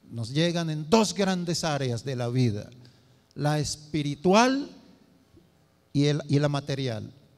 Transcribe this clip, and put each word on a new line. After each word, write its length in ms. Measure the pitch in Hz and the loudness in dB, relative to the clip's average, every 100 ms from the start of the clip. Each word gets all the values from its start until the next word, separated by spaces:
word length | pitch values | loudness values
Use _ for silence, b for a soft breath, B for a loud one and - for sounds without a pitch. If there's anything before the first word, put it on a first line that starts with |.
| - | -14
nos 180 | 117 113 | -10 -6
llegan 400 | 139 170 170 165 | -2 0 0 -4
en 180 | 151 151 | -6 2
dos 280 | 226 202 175 | 2 2 0
grandes 480 | 190 185 175 170 | 0 0 -2 -4
áreas 420 | 170 143 135 117 135 | -2 -2 -2 -4 -6
de 100 | 123 | -6
la 140 | 120 | -2
vida, 400 | 123 123 101 - - b b b b b | 2 2 0 -8 -18 b b b b b
la 260 | - 143 151 | -4 -2 0
espiritual 1080 | 143 - - 156 143 143 185 202 247 269 285 - - - _ _ _ - _ _ _ _ _ | -2 -6 -6 -4 -4 0 4 6 6 2 -4 -14 -20 -20 _ _ _ -20 _ _ _ _ _
y 140 | 139 147 | 0 2
el, 160 | 147 - | 0 0
y 80 | 143 | 0
la 100 | 147 | 2
material. 640 | 143 143 139 131 107 104 - _ | -2 -4 -4 -4 -4 -8 -16 _